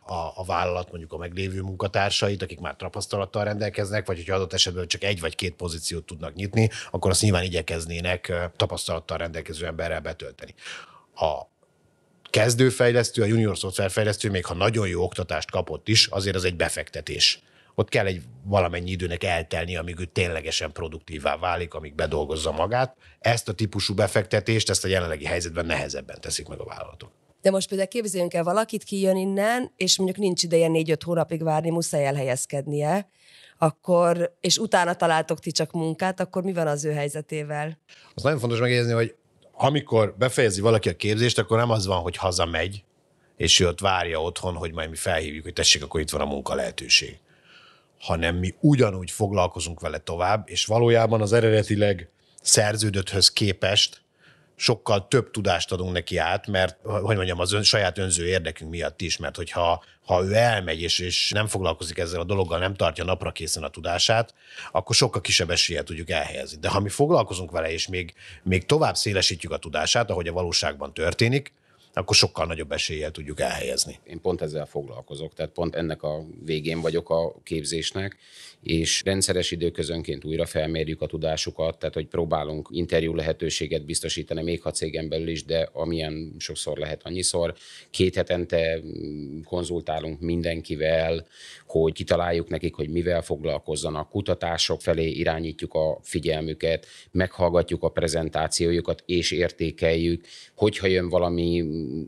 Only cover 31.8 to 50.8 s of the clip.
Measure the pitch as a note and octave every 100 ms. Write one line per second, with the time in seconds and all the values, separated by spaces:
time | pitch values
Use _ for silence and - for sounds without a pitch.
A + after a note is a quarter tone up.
31.8 | E3 D#3 C#3 C#3+ C3 B2+ - C#3+ C#3+ D3
32.8 | D3 F#3+ G3 _ _ - - _ D#3+ -
33.8 | - F3 E3+ F3 F3 - F#3 - A3 F#3+
34.8 | F3 F3 E3+ D#3+ D#3+ D#3+ - D3 D#3 E3+
35.8 | D#3+ D#3+ F#3 F#3 F3+ F#3+ F#3 F3 D#3 D3
36.8 | D3+ D3 C#3+ D3+ D3 D#3 D3 D3 D3+ D#3+
37.8 | _ - - - C3+ D3+ A#2 A#2 B2 B2
38.8 | A#2+ A#2 A#2 - _ _ _ - C3 D3
39.8 | - A2+ G2+ F#2+ B2+ - A#2 F#2+ A2 A2
40.8 | G2+ F2 G#2 G#2+ A#2+ A#2 G#2+ A2+ A#2+ A2
41.8 | F#2+ F#2 E2+ F2 F#2+ F2 E2+ E2 F2+ G2+
42.8 | - _ _ _ _ _ - - F2+ E2+
43.8 | G2 F#2 F2 D#2+ E2+ F2 F#2 E2+ E2+ E2
44.8 | D#2+ D#2+ F#2+ E2 D#2+ D#2 D#2+ - - D#2
45.8 | C#2+ D#2+ D2+ D2+ C#2+ C#2+ C#2 C#2 A#1+ -
46.8 | - - - - _ _ _ - - _
47.8 | _ _ - E2 E2 F2 F#2 - D3+ C#3
48.8 | A2+ F#2 F2 - G#2 G2+ F2 - E2+ E2
49.8 | E2 D#2 - E2+ F2+ G#2+ - G#2+ - A2+